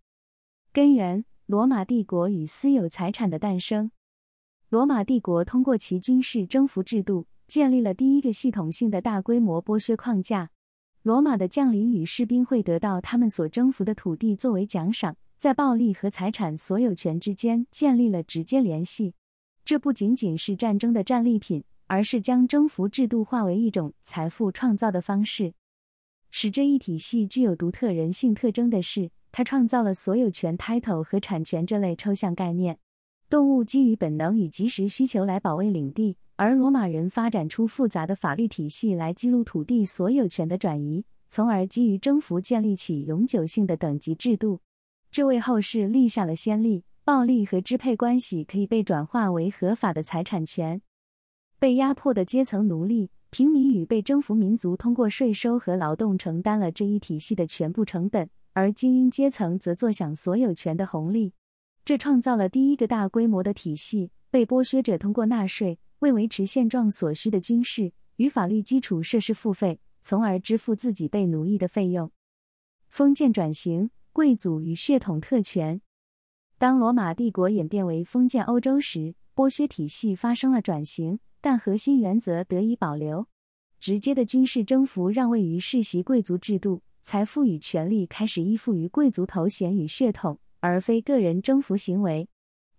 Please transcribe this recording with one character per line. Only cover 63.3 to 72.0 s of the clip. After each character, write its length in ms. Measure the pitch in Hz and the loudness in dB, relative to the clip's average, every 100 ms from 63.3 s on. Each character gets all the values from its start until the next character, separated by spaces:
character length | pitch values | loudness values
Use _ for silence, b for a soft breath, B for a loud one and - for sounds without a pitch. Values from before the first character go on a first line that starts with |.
| 190 | 2
的 100 | 196 | 0
体 220 | 202 170 151 | -4 -6 -6
系， 340 | - 214 175 - _ | -4 -4 -4 -10 _
被 120 | 254 | 2
剥 200 | 220 254 | 2 2
削 180 | 254 269 | 2 0
者 160 | 233 175 | 0 0
通 160 | 202 | 0
过 140 | 214 220 | 0 0
纳 180 | 233 190 | 0 -2
税， 320 | - 190 170 - - | -2 -4 -6 -12 -2
为 120 | 294 | 2
维 160 | 226 220 | 2 0
持 160 | - | -2
现 240 | 196 269 226 | -2 0 0
状 220 | 254 214 | 2 0
所 240 | - 160 | 0 -2
需 160 | 156 220 | -2 -2
的 100 | 196 | -2
军 240 | 180 233 | 0 0
事 300 | 247 - 180 - _ - | 0 -2 -4 -6 _ -2
与 120 | 269 | 0
法 200 | 247 180 | 0 0
律 120 | 214 | -2
基 200 | 208 262 | 0 -2
础 240 | - 170 | 0 -4
设 160 | 165 226 | 0 -2
施 160 | 208 214 | -2 -4
付 180 | 220 | -2
费， 260 | 185 190 156 _ _ | -2 -2 -4 _ _
从 220 | - 202 | -4 0
而 160 | 220 185 | 0 -2
支 180 | - 220 | -2 -2
付 180 | - 214 | -2 -2
自 160 | 247 | -2
己 160 | 190 151 | -4 -4
被 200 | 208 185 | 0 0
奴 180 | 156 170 | 0 0
役 140 | 202 | -2
的 80 | 180 | -2
费 220 | 214 185 | -2 -2
用。 220 | 180 | -2